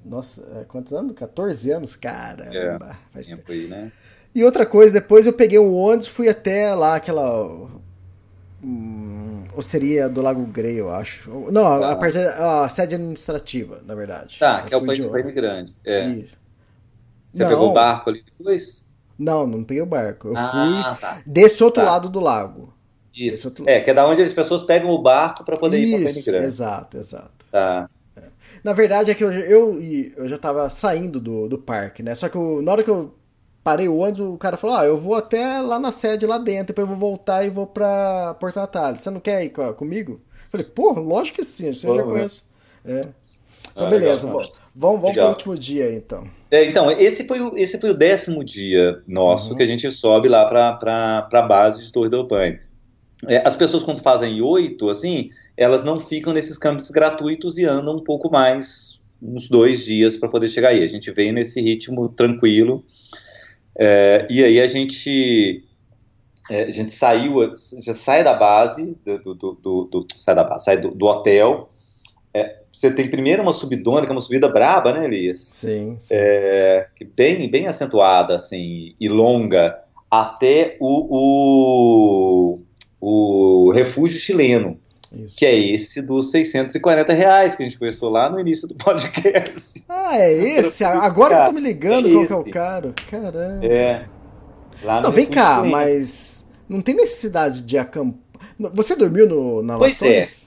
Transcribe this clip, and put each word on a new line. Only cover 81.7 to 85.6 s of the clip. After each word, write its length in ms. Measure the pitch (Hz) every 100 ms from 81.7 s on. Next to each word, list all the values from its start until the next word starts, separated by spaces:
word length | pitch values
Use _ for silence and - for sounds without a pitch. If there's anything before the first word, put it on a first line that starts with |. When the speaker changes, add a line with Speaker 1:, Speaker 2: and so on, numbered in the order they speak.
| 127 120 113 107 98 95 92 87 85 - _ - _
Speaker 2:
o, 680 | 98 107 104 98 95 92 90
o 40 |
refúgio 460 | 107 127 139 170 165
chileno, 600 | - 185 131 117 98 82 _ _ -
Speaker 1:
Isso. 220 | 117 107 -
Speaker 2:
que 80 |
é 100 | 143
esse 420 | 113